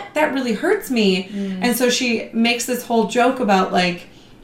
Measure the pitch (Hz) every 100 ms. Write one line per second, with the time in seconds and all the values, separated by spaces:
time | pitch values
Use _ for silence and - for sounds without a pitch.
0 | - 302 302 269 240 202 330 415 - 240
1 | 196 185 190 202 196 185 240 233 247 240
2 | 247 220 - 226 233 233 - 240 - 233
3 | 208 240 240 254 208 190 185 185 180 175
4 | - - - -